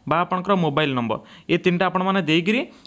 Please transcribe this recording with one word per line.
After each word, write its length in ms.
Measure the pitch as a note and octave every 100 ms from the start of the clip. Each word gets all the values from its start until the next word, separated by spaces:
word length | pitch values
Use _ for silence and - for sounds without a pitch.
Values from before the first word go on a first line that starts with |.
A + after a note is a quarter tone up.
| -
ବା 80 | D#3
ଆପଣଙ୍କର 300 | F3 F#3 F3+ G3
ମୋବାଇଲ 260 | D#3+ C#3+ D3+ C3
ନମ୍ବର, 200 | A2+ A2 - - -
ଏ 80 | E3+
ତିନିଟା 200 | F3+ F3 F#3
ଆପଣମାନେ 340 | F#3 F#3 F#3+
ଦେଇକରି 380 | D3+ D#3+ F3 A3+ D#4 -